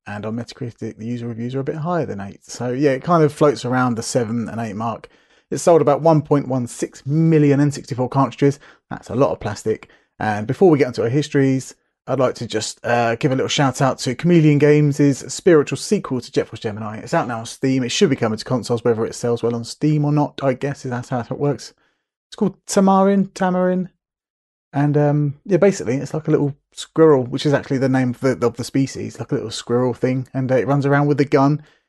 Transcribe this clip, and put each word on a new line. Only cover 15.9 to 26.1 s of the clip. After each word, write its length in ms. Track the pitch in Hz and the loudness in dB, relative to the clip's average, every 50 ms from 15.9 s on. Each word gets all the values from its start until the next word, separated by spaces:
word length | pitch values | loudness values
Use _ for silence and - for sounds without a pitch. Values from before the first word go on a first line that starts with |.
| 214 190 - - 131 123 | -2 -2 -2 -4 -6 -6
to 100 | - - | -6 -4
Jet 160 | - 147 - - | -4 -4 -4 -4
Force 120 | - - | -8 -10
Gemini. 380 | - 113 104 107 110 104 107 107 | -8 -8 -8 -8 -10 -10 -10 -12
It's 160 | - 123 - | -8 -4 -2
out 140 | 165 135 117 | -2 -2 -2
now 120 | 120 113 | -6 -8
on 60 | 113 | -10
Steam. 380 | - - - - 135 131 135 123 | -12 -8 -4 -2 0 0 0 -2
It 80 | 120 | -2
should 180 | - - 208 160 | 2 2 2 2
be 60 | 135 | 2
coming 220 | - 120 110 110 107 | 0 0 -2 -2 -4
to 60 | - | -4
consoles, 380 | - 131 120 104 - 120 110 | -4 -4 -4 -2 -2 -4 0
whether 220 | - 123 113 107 113 | 2 0 0 2 -2
it 100 | - - | -4 -4
sells 280 | - - 120 117 113 | -6 -4 -2 -2 0
well 120 | - 117 120 | -2 -2 -2
on 100 | 117 117 | -4 -6
Steam 420 | 117 - - 147 151 151 151 147 | -10 -6 -2 0 2 2 2 2
or 60 | 147 | 2
not, 300 | 147 147 147 139 - - | 2 0 0 -2 -4 -4
I 120 | 139 135 127 | -2 -2 -2
guess 300 | 123 - 143 139 - - | -2 -4 -8 -8 -8 -8
is 60 | 131 | -8
that's 200 | 123 120 123 - | -8 -8 -6 -6
how 100 | 135 120 | -6 -6
it 180 | 113 - 127 - | -6 -6 -6 -2
works. 360 | 143 143 131 107 - - _ _ _ _ _ _ _ _ _ _ _ _ | -2 -2 -2 -4 -8 -18 _ _ _ _ _ _ _ _ _ _ _ _
It's 60 | - | -6
called 200 | - 214 190 - _ _ | -4 -4 -4 -4 _ _
Tamarin, 640 | - - 202 190 196 190 190 190 196 202 196 190 196 | -2 0 2 4 4 4 4 4 4 2 2 0 -2
Tamarin. 640 | _ - 190 185 180 180 185 180 185 180 185 - _ _ _ _ _ _ _ _ _ _ _ _ _ _ _ _ | _ -4 -2 -2 0 0 0 0 0 -2 -4 -8 _ _ _ _ _ _ _ _ _ _ _ _ _ _ _ _
And, 240 | - 135 143 147 143 147 | -2 0 0 2 2 2
um, 420 | 147 147 147 147 147 143 139 - _ | 2 2 2 2 0 -2 -4 -8 _
yeah, 120 | 196 196 | 0 2
basically, 400 | 160 190 202 190 - - 208 254 | 4 4 2 2 0 -4 -4 -4
it's 160 | 277 - - | -4 -4 -6